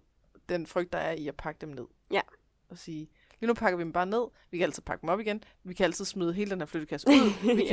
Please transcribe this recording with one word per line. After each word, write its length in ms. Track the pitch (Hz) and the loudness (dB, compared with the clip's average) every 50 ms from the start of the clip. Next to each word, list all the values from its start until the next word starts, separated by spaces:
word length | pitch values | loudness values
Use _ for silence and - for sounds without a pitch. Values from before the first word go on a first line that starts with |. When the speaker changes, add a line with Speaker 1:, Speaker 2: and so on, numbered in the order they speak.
| _ _ _ _ _ _ _ - _ - | _ _ _ _ _ _ _ -18 _ -4
Speaker 1:
den 180 | 175 175 156 | -4 -4 -4
frygt, 260 | - - 185 180 180 175 | -2 -2 -4 -2 -2 -4
der 60 | 165 | -4
er 120 | 156 160 | -2 -2
i 160 | 165 156 147 | -4 -4 -6
at 80 | 143 139 | -8 -10
pakke 240 | - - 156 151 - | -8 -8 -10 -8 -8
dem 80 | 156 156 | -12 -12
ned. 160 | 143 123 - - _ _ _ _ | -12 -12 -14 -16 _ _ _ _
Speaker 2:
Ja. 100 | 202 196 - - - _ _ _ _ _ _ _ | -2 -2 -2 -2 -10 _ _ _ _ _ _ _
Speaker 1:
Og 80 | 175 | -20
sige, 320 | - - 170 160 151 156 - _ _ _ _ _ _ 220 | -16 -14 -12 -12 -12 -12 -14 _ _ _ _ _ _ -2
lige 40 | |
nu 60 | 233 233 | -2 0
pakker 240 | - 233 196 180 | 2 2 2 2
vi 60 | 175 170 | 2 -2
dem 100 | 160 151 | -2 0
bare 120 | 175 180 | 0 0
ned. 220 | 190 214 240 233 - - _ _ _ | 0 0 -2 -2 -4 -8 _ _ _
Vi 60 | 185 | -2
kan 80 | 165 175 | 0 0
altid 180 | 151 - - - | 0 0 -6 -6
pakke 180 | - - - | -8 -8 -6
dem 80 | - 160 | -2 -2
op 100 | 180 214 | -2 0
igen. 240 | 220 214 208 220 - - _ _ - | 0 -2 -4 -4 -8 -14 _ _ -16
Vi 100 | 185 175 | -12 0
kan 100 | - 190 | 2 2
altid 220 | 170 170 - 196 | 2 2 -2 -4
smide 280 | - - 190 175 170 170 | -6 -4 -2 -2 -2 0
hele 180 | 202 202 202 | -2 -2 -2
den 80 | 190 180 | -4 -4
her 40 | 151 | -6
flyttekasse 420 | - - 165 151 - 151 143 - | -6 -6 -8 -6 -6 -8 2 6
ud. 260 | 262 285 269 254 208 202 185 | 8 8 8 8 6 2 2
Speaker 2:
<laughs> 140 | 190 254 240 | 2 2 4
Speaker 1:
Vi 60 | 202 | 4
kan 60 | 190 - | 4 4